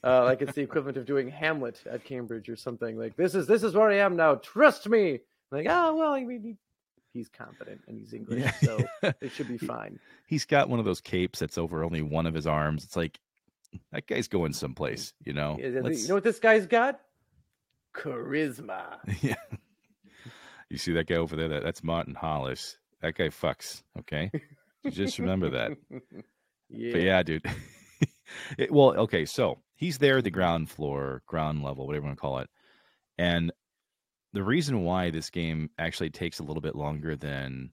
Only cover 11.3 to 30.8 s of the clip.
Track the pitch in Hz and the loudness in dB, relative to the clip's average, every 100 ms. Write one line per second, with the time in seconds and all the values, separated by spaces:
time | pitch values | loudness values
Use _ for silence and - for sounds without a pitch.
11.3 | - 78 - 82 82 82 82 76 78 82 | -2 -6 -2 -4 -2 -2 -2 -2 0 0
12.3 | 80 78 76 76 76 - - 80 - _ | 0 0 2 0 -2 -4 -4 -4 -6 _
13.3 | _ _ _ _ 95 _ - - - 117 | _ _ _ _ -20 _ -12 -4 -4 0
14.3 | 95 80 71 73 64 71 57 - _ - | 0 0 -2 -6 -6 -6 -6 -10 _ -8
15.3 | 71 73 76 135 127 127 151 113 196 220 | -4 -2 -4 -4 -2 -2 -4 0 0 2
16.3 | - 226 220 180 226 254 269 _ _ _ | 4 6 6 6 2 2 -2 _ _ _
17.3 | _ _ _ _ _ _ - 151 123 123 | _ _ _ _ _ _ -12 -8 -8 -4
18.3 | 143 151 120 156 95 - - - 98 139 | -2 -2 -4 -10 -10 -10 -12 -8 -2 -2
19.3 | 110 - 107 _ _ _ _ _ - - | -2 -8 -16 _ _ _ _ _ -20 -20
20.3 | - - - - 73 - 82 80 85 82 | -20 -20 -20 -12 -8 0 0 2 0 0
21.3 | 80 80 73 78 - 82 85 80 71 80 | -2 -2 0 -2 -4 -2 -2 -2 -6 -2
22.3 | 76 65 64 - - _ _ 82 - 82 | -2 -2 -6 -10 -16 _ _ -6 0 -2
23.3 | - 80 - - - _ - - 76 87 | 0 -2 -2 -10 -14 _ -16 -6 -4 -4
24.3 | 147 - - _ _ 285 90 98 - 90 | -6 -10 -20 _ _ -8 -4 -4 -2 0
25.3 | 95 82 64 57 - _ 131 _ 95 - | 0 0 0 -4 -6 _ -18 _ -20 -20
26.3 | _ _ _ _ 113 117 110 92 95 82 | _ _ _ _ -8 -2 2 4 4 4
27.3 | 80 - - - - - _ 151 _ - | -2 -4 -8 -12 -20 -20 _ -2 _ -20
28.3 | - - 139 151 147 135 - 110 90 76 | -16 -12 -2 4 8 8 8 2 2 0
29.3 | - 107 62 _ _ 175 135 139 135 107 | 0 0 0 _ _ -6 2 4 4 2
30.3 | 90 90 85 78 - | 2 2 2 -4 -6